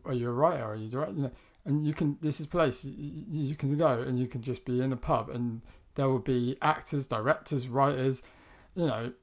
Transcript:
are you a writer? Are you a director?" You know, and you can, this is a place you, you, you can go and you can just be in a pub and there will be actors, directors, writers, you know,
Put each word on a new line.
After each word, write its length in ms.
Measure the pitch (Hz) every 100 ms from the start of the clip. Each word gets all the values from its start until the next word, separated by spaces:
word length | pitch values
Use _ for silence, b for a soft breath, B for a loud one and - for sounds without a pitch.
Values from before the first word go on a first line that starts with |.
| -
are 80 |
you 160 | 127 120
a 40 |
writer? 320 | 120 156 165 110
Are 100 | 107
you 120 | 110
a 20 |
director?" 240 | 123 156 156
You 60 |
know, 80 | 135 b b b
and 240 | - 147 151
you 60 | 156
can, 220 | 151 143
this 180 | 151 147
is 60 | 151
a 40 |
place 340 | 180 151 -
you, 100 | 139 - 143 156 -
you, 120 | 151 139
you 100 | 147
can 200 | 139 143
go 240 | 160 120
and 180 | 131 123
you 80 | 123
can 140 | 120
just 220 | 123 123 -
be 160 | 123
in 100 | 131
a 40 | 123
pub 320 | - 131 110
and 320 | 123 120 113 b b b -
there 120 | 139
will 120 | 131
be 380 | - 127 120 135
actors, 460 | 151 - - 143 131
directors, 600 | 113 117 156 - 143 127
writers, 540 | 123 139 135 131 131 b b b b b -
you 100 | 165
know, 280 | 110 117 -